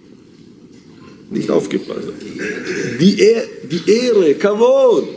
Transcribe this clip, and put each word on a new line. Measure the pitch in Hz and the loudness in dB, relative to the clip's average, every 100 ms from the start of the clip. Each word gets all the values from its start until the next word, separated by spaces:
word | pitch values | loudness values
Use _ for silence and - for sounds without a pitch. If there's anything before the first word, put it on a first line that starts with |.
| - - - - - - - - - - - - - | -20 -20 -20 -20 -20 -20 -20 -20 -20 -20 -20 -20 -10
Nicht | - - | -6 0
aufgepasst. | 76 - - - - - - - - - - - - - 120 | 0 0 -6 -6 -10 -10 -12 -14 -10 -10 -8 -8 -6 -6 0
Die, | 180 190 | 2 4
E-, | 202 226 - - 127 | 4 4 -2 -12 -8
die | 175 170 | -4 0
Ehre, | 220 254 214 160 | 2 2 2 2
Kavod. | 135 202 208 247 269 262 175 - | 2 0 2 4 4 4 2 0